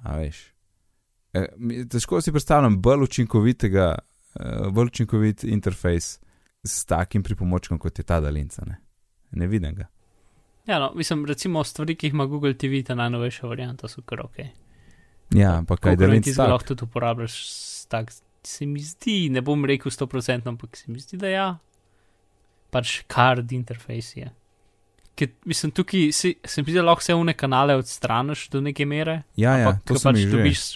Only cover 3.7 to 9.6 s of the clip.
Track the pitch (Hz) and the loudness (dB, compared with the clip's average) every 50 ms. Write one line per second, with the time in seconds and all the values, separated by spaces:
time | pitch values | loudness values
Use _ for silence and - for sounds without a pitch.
3.7 | 95 98 92 85 78 - - _ _ _ _ _ - - - 60 57 55 52 98 | 4 4 4 2 0 -2 -8 _ _ _ _ _ -14 -12 -10 -8 -6 -4 -4 -2
4.7 | 95 113 123 120 - - 113 104 - 107 107 107 104 - - 113 110 104 - 101 | 2 2 2 2 0 -2 -2 0 2 2 2 2 0 0 -2 -2 -2 0 0 -2
5.7 | 92 - - 90 87 85 - - - - - _ _ _ _ _ _ _ - 107 | -4 -2 0 0 0 0 -2 -6 -12 -16 -20 _ _ _ _ _ _ _ -10 -8
6.7 | - - - - 85 80 90 - - 104 95 - 104 - 95 90 90 90 - - | -6 -6 -4 -2 -2 -2 -2 0 -2 -2 -2 -2 -4 -4 -2 0 -2 -2 -2 -4
7.7 | 87 78 - 85 - - 80 - 87 82 76 73 73 76 71 71 - - - - | -6 -4 -4 -6 -6 -6 -4 0 0 0 0 0 -2 -4 -6 -8 -10 -12 -12 -12
8.7 | - - _ _ _ _ _ _ _ _ _ _ - 90 87 90 107 110 | -12 -14 _ _ _ _ _ _ _ _ _ _ -6 -4 -2 -2 -2 -2